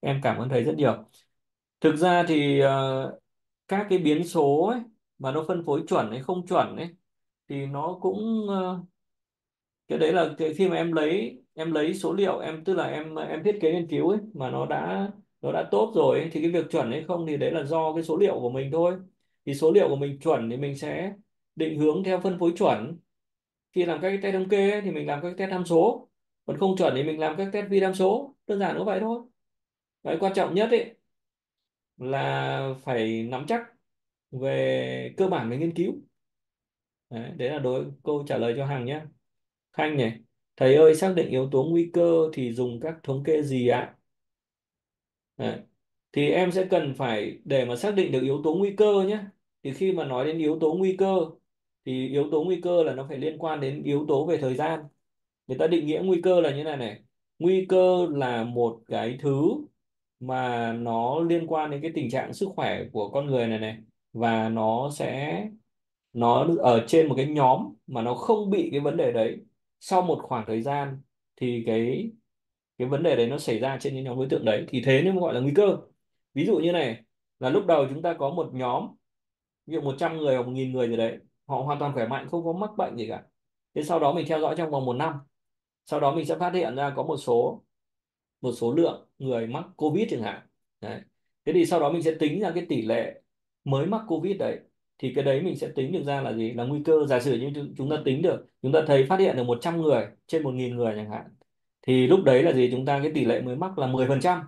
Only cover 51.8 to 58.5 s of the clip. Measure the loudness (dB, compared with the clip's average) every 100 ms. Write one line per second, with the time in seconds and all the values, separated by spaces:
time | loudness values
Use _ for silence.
51.8 | -8 -6 -2 0 0 0 0 -2 2 2
52.8 | 2 0 -8 -6 -6 -4 -6 -4 -4 -4
53.8 | -2 -2 2 0 2 0 0 -2 -2 -4
54.8 | -8 _ _ _ _ _ _ -2 2 2
55.8 | 0 -2 2 2 4 4 4 0 -4 -6
56.8 | -6 -8 _ _ _ _ 2 2 4 4
57.8 | 6 4 2 0 -2 -2 -2